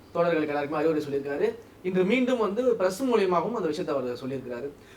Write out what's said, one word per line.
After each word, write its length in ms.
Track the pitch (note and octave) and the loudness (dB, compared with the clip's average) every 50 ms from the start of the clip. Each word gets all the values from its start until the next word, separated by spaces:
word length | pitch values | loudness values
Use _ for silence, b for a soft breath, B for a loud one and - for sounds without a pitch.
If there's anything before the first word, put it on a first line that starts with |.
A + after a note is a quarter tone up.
| - - - | -16 -6 0
தோழர்களுக்கு 340 | E3+ E3+ F3 E3 D#3 D3+ C#3 | 0 2 2 2 2 0 0
எல்லாருக்குமே 340 | C#3+ D3 C#3+ C#3+ D#3+ D3+ | 0 -2 -2 -2 -2 0
அறிவுரை 200 | D3+ E3 D#3 D3 | 2 2 2 0
சொல்லியிருக்காரு. 520 | C#3 C#3 C#3 C#3 C#3 C#3+ C#3+ D3 F#3 - - - B B B B | -2 -2 -4 -4 -4 -4 -2 0 0 0 -2 -4 B B B B
இன்று 220 | - F#3 F#3+ F#3 F#3 | -6 -2 0 2 2
மீண்டும் 340 | F#3+ B3 C4 B3+ B3 C4 A#3 | 4 4 2 2 2 2 2
வந்து 360 | G#3+ F#3+ G3+ A#3 C4 B3 A3+ | 0 0 0 0 2 2 2
பிரஸ் 280 | - F#3 F#3 F#3+ - | 2 2 0 0 0
மூலியமாகவும் 520 | C4+ B3+ A#3 G#3+ F#3+ F3+ F3+ E3+ E3 - A#3+ | 0 2 2 4 4 4 2 2 0 0 -2
அந்த 140 | A3+ F3+ D#3 | -2 -2 -2
விஷயத்தை 280 | D3+ F3 D#3+ - C#3 | -2 -2 -2 -2 -2
அவர் 200 | C3+ B2 B2 B2 | -2 -2 -4 -6
சொல்லியிருக்கிறாரு. 520 | A#2 C3 B2+ C3+ C3 A#2+ A#2+ A#2+ A#2+ C3+ C#3+ - - B B B | -6 -6 -8 -8 -8 -8 -8 -8 -8 -8 -10 -12 -14 B B B